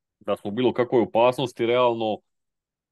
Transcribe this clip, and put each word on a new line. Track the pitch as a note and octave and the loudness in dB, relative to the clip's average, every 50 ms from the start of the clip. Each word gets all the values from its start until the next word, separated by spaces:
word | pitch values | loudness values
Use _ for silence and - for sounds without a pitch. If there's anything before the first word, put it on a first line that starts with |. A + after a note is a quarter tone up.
| _ _ _ _ | _ _ _ _
da | - - G2+ | -6 -6 -6
smo | - - A2 | -6 -6 -10
u | G2+ | -6
bilo | A#2 B2+ A#2+ - | -2 0 0 0
kakvoj | - B2 A#2+ - B2 G#2+ | 0 -2 0 2 0 0
opasnosti, | F2+ - A2 A#2 B2+ B2 - C#3 A#2+ - - A#2 | 2 2 2 4 4 2 0 -6 -8 -4 -4 -2
realno, | A2+ A#2+ B2 B2+ A#2+ A#2 A2+ A2+ A2 G#2 - - _ _ _ _ _ _ _ _ _ _ _ _ _ | 0 2 2 2 2 0 -2 -4 -4 -6 -6 -10 _ _ _ _ _ _ _ _ _ _ _ _ _